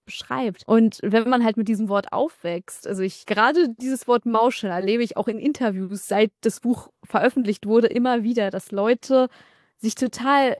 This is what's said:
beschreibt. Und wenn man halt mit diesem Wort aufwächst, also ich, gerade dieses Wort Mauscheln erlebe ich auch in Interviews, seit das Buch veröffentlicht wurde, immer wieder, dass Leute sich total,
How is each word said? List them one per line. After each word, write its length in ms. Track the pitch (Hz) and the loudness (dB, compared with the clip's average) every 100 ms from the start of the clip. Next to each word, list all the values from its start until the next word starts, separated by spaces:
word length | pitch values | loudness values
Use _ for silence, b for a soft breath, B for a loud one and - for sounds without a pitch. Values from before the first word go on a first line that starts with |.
| - | -12
beschreibt. 580 | - - 254 233 - - | -16 -6 -4 -4 -6 2
Und 340 | 226 220 - | 4 4 2
wenn 260 | 208 226 226 | 0 2 2
man 140 | 254 | 2
halt 140 | 226 220 | 2 0
mit 100 | 214 | -2
diesem 220 | 214 214 | -2 0
Wort 220 | 202 - | -2 -2
aufwächst, 760 | - 302 - 170 170 - - - | -2 -2 -4 -8 -6 -8 -12 -8
also 140 | 196 | -4
ich, 240 | 190 - - | -6 -6 -4
gerade 440 | 208 233 320 285 | 2 2 4 0
dieses 380 | 226 254 262 - | -2 -4 -4 0
Wort 180 | 240 240 | 0 2
Mauscheln 460 | 220 240 - 202 | 2 2 0 -4
erlebe 320 | 175 196 233 | -2 0 0
ich 140 | 240 - | 0 -2
auch 100 | 214 | -4
in 120 | 220 | -4
Interviews, 680 | 285 285 233 190 185 202 - | -4 -2 -2 -2 -6 -8 -2
seit 240 | 202 220 - | 2 2 0
das 180 | 226 - | -4 -2
Buch 300 | 233 247 - _ | -2 -2 -6 _
veröffentlicht 640 | - 208 247 262 214 202 202 | -6 0 2 2 -2 -4 0
wurde, 220 | 226 226 | 2 2
immer 360 | 240 254 240 | 0 0 0
wieder, 260 | 214 233 196 | -2 -2 -2
dass 220 | 190 - | -4 -6
Leute 560 | 196 214 247 - 262 254 b b b b _ | -2 0 0 2 2 2 b b b b _
sich 180 | 220 - | -6 -2
total, 600 | 254 - 254 277 262 | -4 -2 0 2 2